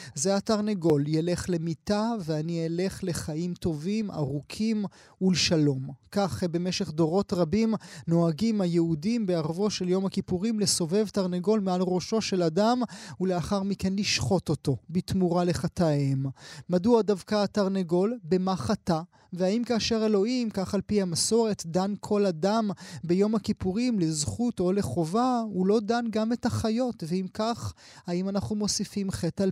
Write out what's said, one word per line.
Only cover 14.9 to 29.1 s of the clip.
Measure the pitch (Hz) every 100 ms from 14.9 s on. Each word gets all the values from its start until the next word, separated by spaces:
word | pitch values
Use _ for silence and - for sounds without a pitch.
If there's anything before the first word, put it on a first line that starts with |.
בתמורה | 170 - 190 180 180
לחטאיהם. | 175 170 170 - 165 143 139 135 135 - - 151 -
מדוע | 180 202 233
דווקא | 196 190 - 214
התרנגול? | 196 214 190 190 170 175 202 240
במה | 160 185 185 180
חטא? | - 202 - 160 175 _ -
והאם | 175 185 226
כאשר | 233 226 - 226 220
אלוהים, | 208 220 254 226
כך | 196 180
על | 202
פי | - 208
המסורת, | 185 160 - 226 220 190 165
דן | 175 196 202
כל | - 202 202
אדם | 160 190 226 214 170 - 151
ביום | 160 180 208
הכיפורים | 220 - 196 185 196 254 214
לזכות | 160 151 147 196 240 -
או | 180
לחובה, | 202 - 175 156 214 254 240 220
הוא | 185 190
לא | 226
דן | 202 233 233
גם | 214 226
את | 240 247
החיות? | - 226 226 254 220 160
ואם | 185 185
כך, | - 220 220 101 - - - -
האם | 180 196
אנחנו | 196 - 208
מוסיפים | 202 - 208 202 196